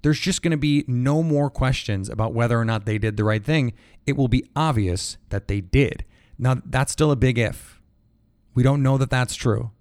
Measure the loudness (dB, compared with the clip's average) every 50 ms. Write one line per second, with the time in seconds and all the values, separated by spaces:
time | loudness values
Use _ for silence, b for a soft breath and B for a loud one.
0 | 2 0 0 0 0 -2 -2 -2 0 -2 0 0 0 2 2 0 0 0 -2 0
1 | 0 0 0 0 0 0 0 0 0 -2 -2 -2 0 0 0 -2 -2 -4 -4 -4
2 | -4 -6 -4 -4 -4 -2 0 0 0 2 2 0 0 0 -2 -2 -2 -2 -2 0
3 | -2 -2 -2 0 0 0 0 0 0 0 0 0 0 -2 b b b b b b
4 | b -4 0 0 2 2 2 0 0 _ _ -2 0 0 2 2 0 0 0 -2
5 | -4 -8 -12 -14 _ -6 -6 -6 -4 -2 -4 -4 -4 2 4 4 4 4 0 -6
6 | -12 b b b b b b b 0 0 0 0 -4 -4 -2 -2 -2 -2 0 0
7 | 2 2 4 2 2 2 2 2 0 -2 -4 -8 -16 -20 -20 -20 _ _ _ _
8 | _ _ _ _ _ _ _ _ _ _ _ 2 4 4 4 4 2 2 2 2
9 | 0 0 0 -2 -2 -2 -4 -2 0 0 0 0 -2 -8 -12 _